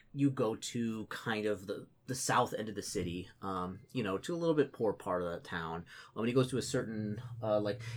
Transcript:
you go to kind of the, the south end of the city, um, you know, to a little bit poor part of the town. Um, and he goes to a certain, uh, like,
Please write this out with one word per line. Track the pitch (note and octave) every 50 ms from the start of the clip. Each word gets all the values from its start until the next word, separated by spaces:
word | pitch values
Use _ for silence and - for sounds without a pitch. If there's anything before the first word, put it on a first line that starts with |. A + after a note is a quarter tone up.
| - _ -
you | C#3 C#3 C#3+
go | C3 - A#2+ A2 A2+
to | - - - - A#2+ A#2 A2+ A2 A2 G#2 -
kind | - - - A#2+ A2 G#2+ G#2
of | G#2+ G#2 F#2 G2 F#2+
the, | G2+ - B2 - _ _ _ -
the | C3
south | C3+ - - B2 A#2+ B2 A#2 - -
end | A2+ A2
of | G2+
the | G2+ -
city, | - - G2+ F2 F2 E2+ F2+ F#2 - - - -
um, | F#2+ F#2+ F2+ F2+ F2+ F#2+ G#2+ - - -
you | B2+ G#2+
know, | F#2+ F#2 F#2+
to | - - F3
a |
little | E3 E3+ E3 D#3
bit | D3+ C3+ - -
poor | - A#2 G#2 -
part | - - G2 F2+ F2+ F2+
of | F2
the | E2+ E2+ - -
town. | F#2 E2+ E2 D#2+ D#2+ E2+ F2 - - - - - -
Um, | G2+ A2+
and |
he | A#2+ B2
goes | C3 B2 B2+
to | C3+ A#2
a | -
certain, | - - B2+ - G#2+ A2+ G#2+ G#2+ G#2 G#2 G2+ - - - - A2
uh, | A2 G#2+ G#2+
like, | G#2 G#2 G2+ - - - -